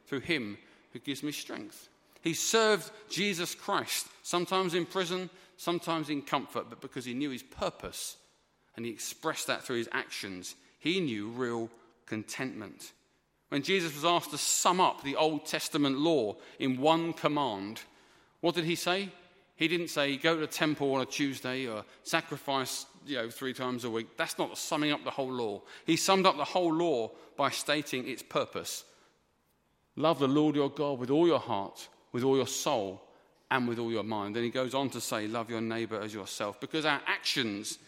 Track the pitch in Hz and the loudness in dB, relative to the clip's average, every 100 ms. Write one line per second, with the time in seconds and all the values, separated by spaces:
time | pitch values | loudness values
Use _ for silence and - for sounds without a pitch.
0 | - 139 - 160 107 101 - - _ 123 | -6 -4 0 0 -2 -8 -14 -20 _ -10
1 | - 135 147 143 - - 104 - - _ | -8 -6 -4 -6 -8 -10 -10 -14 -20 _
2 | _ - 170 160 - 226 220 208 151 - | _ -6 -2 0 2 6 6 4 0 -14
3 | - - 202 170 175 - - 185 110 - | -8 0 0 0 -4 -6 -2 -2 0 -4
4 | - - - 175 175 190 190 175 170 190 | -6 -10 -4 -2 2 2 2 0 0 -2
5 | 175 185 185 - - - - 175 - 165 | -2 -2 -6 -12 -20 -8 -2 -2 0 -2
6 | 147 147 131 143 - 120 110 117 135 - | -2 -4 0 0 0 -6 -6 -10 -12 -10
7 | 123 123 147 127 - - 190 - 95 - | -6 -4 -4 -6 -10 -6 -6 -6 -10 -8
8 | - - _ _ _ _ _ - 117 - | -10 -12 _ _ _ _ _ -10 -8 -8
9 | - - 160 147 - 123 - 120 113 - | -10 -6 -4 -2 -2 -2 -2 -2 0 -2
10 | - - 104 92 87 - _ _ 147 185 | -4 -6 -8 -8 -10 -14 _ _ -2 0
11 | 160 107 104 120 127 117 113 - - _ | 0 -2 -4 -4 -2 -2 -4 -8 -20 _
12 | - 110 107 - 131 - 101 - - - | -8 -8 -6 -6 -6 -6 -12 -14 -18 -20
13 | _ _ _ _ _ 143 135 190 165 147 | _ _ _ _ _ -2 2 2 0 0
14 | 160 170 - 143 - - 202 185 165 - | 2 2 0 -2 0 2 4 6 4 2
15 | 139 131 156 151 - 170 - 156 143 135 | -2 2 2 2 0 -2 0 2 2 2
16 | 156 156 107 98 - - 135 127 143 165 | 4 4 2 -2 -12 -4 -2 2 4 4
17 | 165 151 156 147 139 101 98 110 - - | 2 0 0 0 0 -2 -6 -10 -14 -20
18 | - _ _ _ 165 170 165 165 - 185 | -20 _ _ _ -2 0 0 0 0 0
19 | 196 - - _ _ - 160 170 170 - | -2 -10 -20 _ _ -2 0 2 0 0
20 | 143 139 160 165 151 - 160 147 143 135 | 2 2 4 4 0 2 2 4 2 2
21 | 127 - 143 127 127 127 131 107 98 - | 0 0 -2 -2 -4 -4 -4 -6 -10 -14
22 | - 165 - 143 - 135 127 - - - | -2 -2 -2 -6 -2 0 0 -4 -10 -14
23 | - 131 117 - 131 123 127 123 120 113 | -6 -4 -4 -4 -6 -4 -4 -2 -2 -4
24 | 113 - 160 - 147 104 - 156 151 151 | -4 -4 -4 -2 -4 -4 -2 0 2 0
25 | 131 - 131 127 117 101 - - - 160 | -2 -2 -2 0 -2 -2 -8 -6 2 4
26 | - 190 190 143 147 185 175 160 175 135 | 6 6 6 4 2 2 4 4 4 2
27 | 110 - - - 139 - - 147 147 131 | 0 -6 -10 0 2 2 0 0 0 -4
28 | 127 117 - 156 117 - - - - - | -4 -8 -4 -2 -2 -4 -6 -8 -12 -20
29 | _ _ _ _ _ _ _ _ _ - | _ _ _ _ _ _ _ _ _ 0
30 | 151 151 139 143 151 143 139 139 143 135 | 2 4 4 6 4 4 2 0 -2 -2
31 | 123 143 170 139 117 104 98 - - - | 2 4 6 4 2 -2 -4 -10 -18 -20
32 | _ 127 131 135 131 - - 135 98 95 | _ 0 4 4 2 -2 0 0 0 -6
33 | - - _ _ - 131 120 117 117 113 | -14 -20 _ _ 0 0 2 0 -2 -2
34 | 101 107 101 107 117 123 127 131 139 120 | -2 -2 -2 -2 -2 0 -2 0 -2 -2
35 | - 117 107 117 113 117 113 113 113 107 | -4 -4 -2 -4 -4 -4 -2 -2 -4 -4
36 | 107 107 92 - 104 98 131 160 151 143 | -6 -8 -8 -4 -4 -6 -6 0 2 2
37 | - 190 - - 117 101 107 - | 0 -2 0 0 0 -2 -6 -10